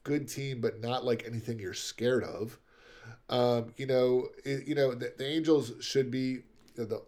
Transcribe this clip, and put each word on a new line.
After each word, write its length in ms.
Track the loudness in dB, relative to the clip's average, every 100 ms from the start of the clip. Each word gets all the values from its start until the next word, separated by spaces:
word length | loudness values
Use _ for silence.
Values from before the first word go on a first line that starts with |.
good 220 | -2 -2 -2
team, 360 | -6 -6 -2
but 180 | -2 -2
not, 240 | -2 0
like, 220 | 0 0 -2
anything 320 | -8 -6 -6
you're 160 | -6
scared 500 | -6 -8 -2 2 2
of. 340 | 0 -4 -8 -10 _ _ -20 -20 -20 -16 -2
Um, 460 | 2 4 4 0 -6
you 100 | 2
know, 420 | 4 6 4 0 -6
it, 220 | -6 -4 -2
you 80 |
know, 200 | 2 2
the, 180 | 2 -6 -6
the 80 | -4
Angels 460 | 0 4 4 4 -6
should 300 | -2 0 2
be, 340 | 0 -2 -4 -8 _ -16 -8
they'll, 280 | -6 -6